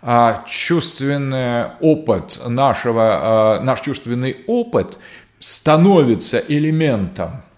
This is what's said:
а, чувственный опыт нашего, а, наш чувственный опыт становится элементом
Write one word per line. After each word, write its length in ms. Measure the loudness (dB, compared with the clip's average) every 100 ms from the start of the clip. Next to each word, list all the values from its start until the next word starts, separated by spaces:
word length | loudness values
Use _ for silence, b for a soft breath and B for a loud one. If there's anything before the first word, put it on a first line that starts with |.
а, 420 | 2 4 4 2 -8
чувственный 1200 | -10 -2 -2 -2 -6 -4 -2 -4 -4 -2 -2 -4 0
опыт 580 | 2 2 0 -2 -2 -10 -4
нашего, 560 | 0 2 0 0 2
а, 560 | 2 2 2 2 4 2
наш 200 | 0 -4
чувственный 560 | -4 -8 -6 -4 -4 -6 -4
опыт 520 | -4 0 -2 -2 -10 B B B _
становится 1000 | -6 -4 2 4 6 6 4 0 -2 -4
элементом 1040 | -2 -2 0 0 0 0 -4 -6 -10 -10 -18